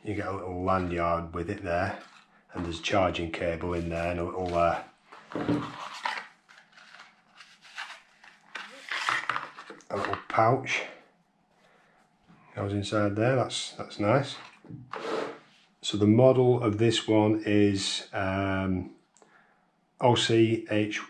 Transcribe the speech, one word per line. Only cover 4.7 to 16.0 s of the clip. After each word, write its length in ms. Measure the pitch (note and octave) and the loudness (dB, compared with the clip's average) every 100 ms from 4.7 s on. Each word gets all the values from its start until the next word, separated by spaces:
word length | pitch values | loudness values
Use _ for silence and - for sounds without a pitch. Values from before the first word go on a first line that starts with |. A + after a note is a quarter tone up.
| - - _ _ - - - - - - - - - - - - _ _ - _ - - - - _ _ _ - - - - - - _ _ - _ _ - G#3+ C4 - - - - - - - - - - - | 2 -6 _ _ -20 -12 -8 -2 -2 -4 -12 -14 -8 -8 -8 -12 _ _ -20 _ -20 -20 -20 -20 _ _ _ -20 -20 -20 -14 -14 -16 _ _ -20 _ _ -16 -14 -16 -8 -4 -2 -2 -2 -4 -6 -16 -20 -20 -8
a 60 | G2+ | -6
little 200 | - G2 - | -4 -6 -2
pouch 540 | - A2+ B2+ B2 - - - _ _ _ _ _ _ _ _ _ _ _ _ _ - _ - | 4 4 4 0 -4 -6 -14 _ _ _ _ _ _ _ _ _ _ _ _ _ -20 _ -8
goes 160 | G2+ | -4
inside 440 | G2+ G2 G#2+ G#2 G2+ | -4 -2 0 2 2
there. 200 | A#2 C3 | 2 4
That's, 360 | G#2+ - - | 0 -4 -8
that's 280 | - G#2 - | -12 -14 -2
nice. 360 | G#2 C3 C3+ - - - - - - - - - - - - _ _ _ | 4 4 2 -8 -18 -20 -18 -18 -14 -10 -6 -4 -6 -10 -20 _ _ _
So 160 | - | -6
the 80 | G#2 | 2